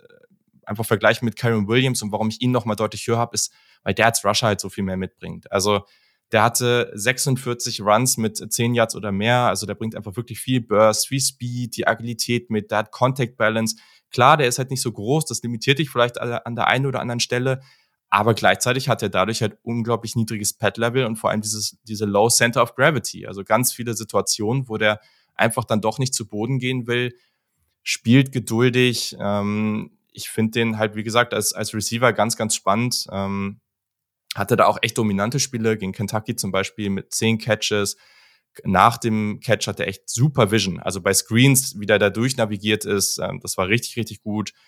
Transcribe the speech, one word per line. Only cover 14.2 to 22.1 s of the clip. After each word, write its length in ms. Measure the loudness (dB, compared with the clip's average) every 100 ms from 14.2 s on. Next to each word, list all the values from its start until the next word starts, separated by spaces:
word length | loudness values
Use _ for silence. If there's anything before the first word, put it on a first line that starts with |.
| 6 6
der 100 | 4
ist 120 | 0
halt 120 | -4
nicht 120 | -4
so 100 | -6
groß, 320 | -4 0 0
das 180 | 0 -6
limitiert 380 | -6 -4 0 0
dich 100 | 0
vielleicht 300 | 0 0 0
an 80 | -6
der, 180 | -6 -6
an 80 |
der 140 | -2 2
einen 180 | 2 2
oder 140 | -2
anderen 200 | -4 -4
Stelle, 420 | -2 -2 0 -2 -6 _ _ _ 0
aber 260 | 2 4
gleichzeitig 540 | 4 4 4 0 -2 0
hat 140 | -2
er 60 | 0
dadurch 340 | 0 0 0
halt 160 | -4 -6
unglaublich 520 | -6 -4 -2 -2 -2
niedriges 380 | -4 -4 -4 -6
Pad-Level 520 | -2 -2 0 0 0
und 120 | -2 -2
vor 140 | 0
allem 100 | 0
dieses, 380 | -2 -6 -6 -10
diese 220 | -12 -4
Low 240 | 0